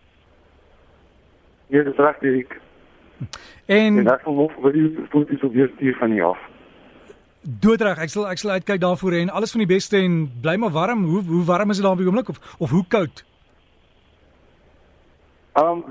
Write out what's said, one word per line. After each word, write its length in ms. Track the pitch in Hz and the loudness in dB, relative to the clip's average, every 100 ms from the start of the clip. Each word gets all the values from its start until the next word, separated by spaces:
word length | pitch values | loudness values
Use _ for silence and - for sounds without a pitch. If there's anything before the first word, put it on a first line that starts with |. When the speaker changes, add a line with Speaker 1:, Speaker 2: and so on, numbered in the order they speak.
| _ _ _ _ _ _ _ _ _ _ _ _ _ _ _ _ - | _ _ _ _ _ _ _ _ _ _ _ _ _ _ _ _ -2
Speaker 1:
Ja, 160 | 139 | 0
dis 120 | 143 135 | 2 2
reg, 260 | 143 147 | 2 2
Erik. 380 | 139 131 127 - - _ _ _ _ - - - - - - | -2 -2 -4 -14 -20 _ _ _ _ -16 -16 -16 -20 -12 0
Speaker 2:
En 320 | 202 220 208 | 2 4 4
Speaker 1:
En 100 | 202 | 4
ek 140 | 131 | 2
sal 100 | 156 | 0
nog 180 | 143 156 - | 0 0 0
vir 140 | 131 151 | 0 2
u 320 | 156 156 123 | 2 -2 -2
foto's 340 | 147 147 139 | 0 0 -2
op 100 | 139 | -2
weer 180 | 117 131 - | 2 0 0
stuur 200 | 135 123 | -2 0
van 120 | 117 | 0
hier 120 | 107 | 2
af. 140 | 87 92 - - - - - - - - _ _ | 0 -2 -8 -20 -20 -20 -20 -20 -20 -20 _ _
Speaker 2:
Doodreg, 560 | 165 110 202 226 214 165 | -14 -2 2 2 0 -2
ek 120 | 160 | -6
sal, 180 | 202 208 | -6 -6
ek 80 | 185 | -6
sal 140 | 208 | -4
uitkyk 300 | 190 175 196 | -4 -2 -2
daarvoor 300 | 180 180 190 | -2 -2 -2
en 180 | 170 175 | -2 -2
alles 220 | 180 220 | -4 -4
van 80 | 233 | -2
die 160 | 202 185 | 2 0
beste 220 | - 202 | 2 0
en 340 | 185 170 151 120 | 2 0 -2 -4
bly 140 | 147 180 | -2 -2
maar 160 | 233 | -2
warm. 320 | 151 185 240 | -2 -2 0
Hoe, 200 | 175 180 | 0 0
hoe 200 | 180 170 | 0 0
warm 260 | 170 180 208 | 2 2 2
is 80 | 196 | 0
dit 60 | |
daar 80 | 196 | 0
op 60 | 180 | 2
die 100 | 185 | 2
oomblik 220 | 208 - | 0 -2
of, 260 | 151 - - | -8 -14 -8
of 100 | 156 | -2
hoe 160 | 165 185 | 0 2
koud? 360 | 220 165 - - _ _ _ _ _ _ _ _ _ _ _ _ _ _ _ _ _ _ _ _ _ _ - | 0 -2 -6 -20 _ _ _ _ _ _ _ _ _ _ _ _ _ _ _ _ _ _ _ _ _ _ 0
Speaker 1:
Ehm, 220 | 160 170 160 | 0 0 -2